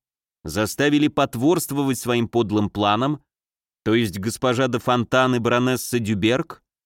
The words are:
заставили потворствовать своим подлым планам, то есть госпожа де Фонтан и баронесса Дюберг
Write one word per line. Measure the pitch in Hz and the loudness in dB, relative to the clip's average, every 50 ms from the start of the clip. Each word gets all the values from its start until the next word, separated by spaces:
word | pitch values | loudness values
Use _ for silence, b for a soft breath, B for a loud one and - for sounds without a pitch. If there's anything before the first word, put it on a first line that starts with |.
| _ _ _ _ _ _ _ _ - | _ _ _ _ _ _ _ _ -12
заставили | 80 76 95 107 101 - - 139 147 147 147 147 147 | -6 -2 -2 -2 -2 0 0 2 2 4 4 2 2
потворствовать | - - 139 131 - 117 120 151 180 175 - - 139 143 143 135 131 - | 2 0 -2 -2 -2 0 0 2 2 2 0 -4 -4 -2 -2 -2 -2 -2
своим | - 123 120 120 117 104 | -2 -2 0 0 0 0
подлым | - 120 117 98 104 107 104 92 | 0 0 0 0 0 0 0 -2
планам, | - 101 104 101 104 110 127 143 151 143 _ _ _ _ _ _ _ _ _ _ _ _ - | -2 0 0 2 2 2 0 -2 -4 -6 _ _ _ _ _ _ _ _ _ _ _ _ -2
то | 104 107 | 0 2
есть | 120 120 104 82 95 | 2 2 0 -2 -4
госпожа | 92 117 110 - - 127 123 113 135 127 | -6 -6 -4 -2 -2 -2 0 0 0 0
де | 117 117 | -2 -2
Фонтан | - - 123 123 113 - - 127 131 127 127 | -2 0 0 0 0 0 2 2 2 2 2
и | 123 | 0
баронесса | 110 120 120 123 123 127 127 117 - - - 123 | 0 0 0 2 2 0 -2 -2 -4 -4 -4 -2
Дюберг | 113 98 110 98 87 107 120 143 165 - - - _ _ _ _ _ | -2 -2 0 0 2 2 2 0 -2 -6 -12 -20 _ _ _ _ _